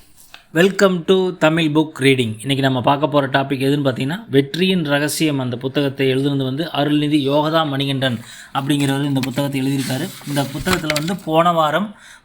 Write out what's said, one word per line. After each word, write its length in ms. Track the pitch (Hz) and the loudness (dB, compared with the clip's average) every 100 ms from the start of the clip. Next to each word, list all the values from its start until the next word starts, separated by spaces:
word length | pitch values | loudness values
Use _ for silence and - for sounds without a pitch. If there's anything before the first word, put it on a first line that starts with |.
| - - - - _ | -20 -20 -20 -20 _
Welcome 500 | 156 190 185 196 180 | 2 2 4 2 2
to 460 | 160 190 185 175 156 | 2 2 0 0 2
Tamil 220 | 160 160 | 2 2
Book 280 | 147 156 - | 2 0 2
Reading. 360 | 135 131 120 113 | 2 4 0 -4
இன்னைக்கு 220 | 135 135 | -2 0
நம்ம 200 | 135 131 | 2 2
பார்க்க 260 | 131 139 147 | 2 2 2
போற 200 | 143 135 | 2 2
டாபிக் 340 | 139 131 139 | 0 -2 -2
எதுன்னு 220 | 135 147 | 0 2
பார்த்தீங்கன்னா, 460 | 139 117 131 185 233 | 0 -2 -4 -6 0
வெற்றியின் 560 | 131 139 160 185 185 147 | 0 2 0 0 2 0
ரகசியம். 540 | 143 147 143 160 139 | 0 0 0 0 0
அந்த 180 | 127 120 | -2 -4
புத்தகத்தை 580 | 131 135 139 131 135 131 | -4 -2 -2 0 0 2
எழுதுனது 280 | 143 139 | 0 0
வந்து 200 | 131 135 | -2 -4
அருள்நிதி 680 | 170 135 147 147 147 151 135 | -4 -2 0 2 2 2 2
யோகதா 380 | 143 151 160 156 | 0 2 0 0
மணிகண்டன் 520 | 135 139 135 131 113 - - - | 0 -2 0 -2 -2 -8 -18 -8
அப்படிங்கிறவர் 500 | 131 135 143 139 139 | -6 0 0 2 0
இந்த 160 | 147 135 | 0 0
புத்தகத்தை 420 | 131 123 143 139 | -2 -2 -2 -2
எழுதியிருக்காரு. 480 | 131 139 127 131 180 - - | -2 -2 -2 -4 -6 -8 -6
இந்த 140 | 143 | -4
புத்தகத்துல 520 | 127 143 - 180 156 | -4 -6 -4 -2 -2
வந்து 220 | 151 160 196 | -4 -4 -6
போன 360 | - 160 170 | 0 2 4
வாரம் 440 | 170 156 151 214 - - - | 2 2 0 -4 -8 -20 -18